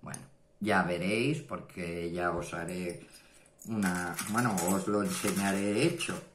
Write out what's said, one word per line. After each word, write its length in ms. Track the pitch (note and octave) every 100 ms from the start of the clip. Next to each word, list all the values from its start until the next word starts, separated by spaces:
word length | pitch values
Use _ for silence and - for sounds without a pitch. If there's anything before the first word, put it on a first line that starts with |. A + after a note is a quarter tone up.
Bueno, 180 | C#2+ C2+ - - _ _
ya 220 | G#2 G2
veréis, 580 | F2 F2 F2+ A2 C3 D3+
porque 680 | - F2+ - - E2+ F2 E2+
ya 200 | E2+ F2
os 200 | F2 E2+
haré 540 | - E2+ F#2 F2+ - - - - - - - -
una, 460 | A2 G2 F2+ E2+ E2 -
bueno, 240 | G#2+ B2 F#2+ F2+
os 180 | G2 F#2+
lo 140 | G#2
enseñaré 800 | G2 F#2 G#2 F#2+ G2 G2 G2+ G#2
hecho. 360 | D#3 E3 - - -